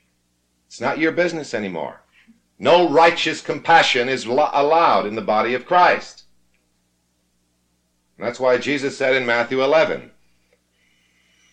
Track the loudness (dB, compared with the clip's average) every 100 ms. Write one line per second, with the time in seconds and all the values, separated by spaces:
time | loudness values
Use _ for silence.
0 | _ _ _ _ _ _ _ -8 -6 -2
1 | -2 0 -2 -4 -8 -8 -6 -8 -10 -12
2 | _ _ _ _ _ -4 4 4 4 4
3 | 4 2 -4 -6 -8 -6 2 4 4 0
4 | -2 -4 -2 0 0 0 2 2 4 2
5 | -2 -6 -2 -2 -2 -4 0 2 4 2
6 | -6 -20 _ _ _ _ _ _ _ _
7 | _ _ _ _ _ _ _ _ _ _
8 | _ _ -10 -2 0 0 -2 -4 -6 -4
9 | 0 0 0 -2 -2 -2 2 2 2 -4
10 | -12 _ _ _ _ _ _ _ _ _
11 | _ _ _ _ _